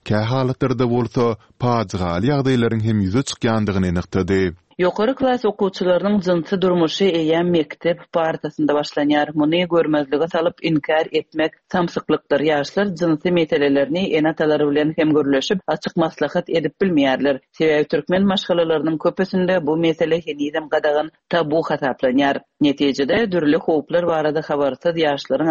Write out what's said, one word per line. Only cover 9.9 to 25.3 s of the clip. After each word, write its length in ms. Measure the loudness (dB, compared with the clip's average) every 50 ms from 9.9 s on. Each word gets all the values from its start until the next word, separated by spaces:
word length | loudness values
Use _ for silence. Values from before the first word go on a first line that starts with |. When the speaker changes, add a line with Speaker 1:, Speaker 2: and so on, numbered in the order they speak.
| 0 0 0 0 0 -2 0 0 -2
Speaker 2:
salyp 240 | -2 -2 -2 -2 -2 -2 0
inkar 380 | 0 0 0 0 0 0 0 0 -2
etmek 400 | -4 -4 -4 -4 -4 -4 -4 -4 _ _ _ -2
samsyklykdyr. 680 | -2 -2 -2 -4 -6 -2 -2 -2 -2 0 0 0 0 2 2
Ýaşlar 380 | 0 0 -2 -2 -2 -2 -2 -2 -2 -2
jynsy 300 | 0 0 0 0 0 0
meselelerini 720 | 2 2 2 2 2 2 2 2 4 2 2 0 0 -2 -2 0 0 2
enatalary 480 | 2 2 0 0 2 2 2 2 2 2
bilen 200 | 2 2 2 0 0
hem 140 | 2 2 2 4
görleşip, 460 | 2 2 2 2 0 0 0 -2 -2 -2
açyk 300 | -2 -4 -4 -4 -4 -2
maslahat 540 | 0 0 -2 -2 -4 -4 -4 -2 -4 -4 -2
edip 240 | -2 -2 -2 -4 -4 _ -2
bilmeýärler. 560 | 0 2 2 2 2 2 0 0 0 -2 -2 -6 _ _ -2
Sebäbi 260 | 0 2 2 2 2 0
türkmen 360 | -2 -2 -2 0 0 2 2 2 2
maşgalalarynyň 680 | 0 -2 0 0 0 2 2 0 0 0 -2 -2 0
köpesinde 680 | -2 -2 0 0 -2 -2 0 0 2 2 2 0 0
bu 100 | 0 0
mesele 440 | 2 2 0 0 0 0 0 0 -2 -2
henizem 420 | -6 -6 -4 -4 -4 -4 -4 -4 -2
gadagan 420 | -2 0 0 0 0 0 -2 -4 -8 _ _ _
tabu 320 | -2 -2 0 0 0 -2 0 0
hasaplanýar. 680 | -2 -2 -2 -4 -2 0 0 0 2 2 2 2 0 -2 -6 _ _ _
Netijede 720 | 0 0 2 2 0 0 0 0 0 0 0 0 0 0 0
dürli 240 | 0 2 2 2
howplar 500 | 2 0 0 0 0 0 0 0 0 0
barada 360 | 0 0 0 0 0 -2 -2 -2 -2
habarsyz 460 | -2 0 0 0 -2 -2 -2 -2 0 0 0
ýaşlaryň 460 | 0 0 -2 -2 -2